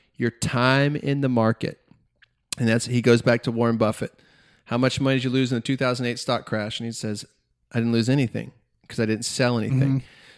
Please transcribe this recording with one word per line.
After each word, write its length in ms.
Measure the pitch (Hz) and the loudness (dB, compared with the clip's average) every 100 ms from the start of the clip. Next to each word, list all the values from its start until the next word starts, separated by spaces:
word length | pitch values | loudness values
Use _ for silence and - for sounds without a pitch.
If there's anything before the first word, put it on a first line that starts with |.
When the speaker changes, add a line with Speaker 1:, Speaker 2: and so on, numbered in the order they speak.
| _ - | _ -4
Speaker 1:
"Your 140 | 117 | -4
time 680 | - - 123 127 135 143 147 | -2 -4 0 2 4 2 0
in 240 | 139 139 | -2 0
the 80 | 135 | 0
market." 500 | 120 110 113 - - _ _ _ _ _ _ - - | 2 2 0 -4 -8 _ _ _ _ _ _ -14 -2
And 100 | 113 | 2
that's, 180 | 113 - | 2 2
he 140 | 123 | 2
goes 220 | 120 120 | 6 4
back 200 | 123 117 | 4 0
to 80 | - | 0
Warren 240 | 117 117 113 | 0 0 2
Buffett. 360 | 107 - 104 _ _ _ _ _ - | 0 0 -8 _ _ _ _ _ -6
"How 100 | 123 | 0
much 240 | 127 - | 0 0
money 160 | 135 135 | 0 0
did 80 | |
you 60 | 127 | 0
lose 200 | 127 127 | 0 0
in 40 | 123 | -2
the 60 | |
two 140 | - 131 | -2 -2
thousand 300 | 131 123 123 | -2 -2 -4
eight 120 | 113 | -6
stock 280 | - 120 - | -2 -4 -2
crash?" 320 | 110 104 - | -4 -4 -6
And 60 | 117 | -10
he 60 | |
says, 320 | 110 110 104 - _ _ _ _ | -8 -8 -8 -10 _ _ _ _
"I 60 | 120 | -2
didn't 140 | 117 | 2
lose 160 | 117 113 | 2 2
anything 440 | 143 120 113 120 _ _ _ _ | 2 2 -4 -10 _ _ _ _
'cause 120 | - | -4
I 60 | 110 | -2
didn't 180 | 110 | -2
sell 340 | - - 123 117 | -4 -2 0 0
anything." 220 | 107 131 | 0 0
Speaker 2:
Mm-hmm. 180 | 135 135 - - - | 2 0 -4 -20 -20